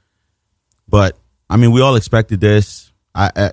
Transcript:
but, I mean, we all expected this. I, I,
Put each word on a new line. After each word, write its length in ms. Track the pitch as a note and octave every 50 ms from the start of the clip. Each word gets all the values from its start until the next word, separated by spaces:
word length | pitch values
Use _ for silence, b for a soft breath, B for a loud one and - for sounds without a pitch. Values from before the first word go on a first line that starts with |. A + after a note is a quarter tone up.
| _ _ _ _ _ _ _ _ _ _ _ _ _ _ _ _ _
but, 300 | - - G#2 G2 F#2 - _ _ _ _ _ _ _
I 80 | F2
mean, 140 | A2+ B2 A#2
we 100 | A#2 B2
all 140 | C3 C#3 C3
expected 440 | A2+ - - - A2+ G#2+ - A2 F#2+
this. 520 | G#2 G#2 G#2 G#2+ G2+ - - - - _ _ _ _ _ _
I, 180 | F2+ G2 G2 -
I, 160 | - G2+ G2